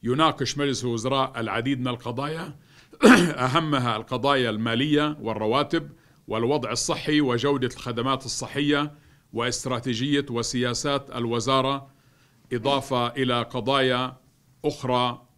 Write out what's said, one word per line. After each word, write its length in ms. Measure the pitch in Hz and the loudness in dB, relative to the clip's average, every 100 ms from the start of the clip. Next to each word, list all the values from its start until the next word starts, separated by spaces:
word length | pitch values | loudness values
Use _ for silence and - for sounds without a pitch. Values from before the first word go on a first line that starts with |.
يناقش 560 | 113 131 160 - 123 139 | -2 2 2 0 -4 -2
مجلس 260 | 143 123 | -2 -2
الوزراء 560 | 123 117 120 135 131 127 | -2 -2 0 0 0 -2
العديد 400 | 110 101 123 135 | -4 -2 -2 -2
من 80 | 127 | -4
القضايا، 680 | 120 - 117 143 156 - - _ - - - | -6 -6 -6 -6 -8 -10 -14 _ -20 -20 6
<clears throat> 500 | - 247 175 151 127 | 8 10 6 2 2
أهمها 500 | 147 160 139 123 110 | 2 2 0 0 -2
القضايا 540 | 113 127 135 139 120 | -2 0 2 4 2
المالية 680 | 107 117 117 147 147 151 151 | 0 0 0 2 2 2 -2
والرواتب 720 | 110 107 107 127 147 165 151 - _ _ - | -6 -4 0 0 0 -2 -4 -18 _ _ -6
والوضع 440 | 110 117 147 120 | -2 0 0 -2
الصحي 480 | 120 - 160 - 151 | -4 -2 -4 2 2
وجودة 480 | 143 120 143 143 123 - | 2 2 0 0 -2 -6
الخدمات 480 | - 117 127 131 | -6 -4 -2 -2
الصحية 680 | 127 - 120 139 147 143 147 - - _ _ | -4 -8 -6 -2 0 0 -2 -8 -20 _ _
واستراتيجية 960 | 113 120 120 131 123 135 113 139 143 143 | -4 -2 -4 -4 -4 -4 -4 0 0 0
وسياسات 800 | 117 113 123 123 120 147 139 135 | -4 -4 -2 -2 -2 -2 -2 -2
الوزارة، 800 | 123 120 120 110 135 131 139 135 _ _ _ _ _ _ | -6 -2 -2 2 2 2 -2 -8 _ _ _ _ _ _
إضافة 540 | 123 135 139 131 127 120 | -4 0 0 0 -2 0
إلى 360 | 127 127 120 | 0 0 0
قضايا 720 | 117 127 113 139 131 123 127 131 _ _ _ _ | -2 -4 0 2 2 2 -2 -8 _ _ _ _
أخرى 580 | 147 147 127 123 123 120 - | -4 -2 -2 0 0 -4 -14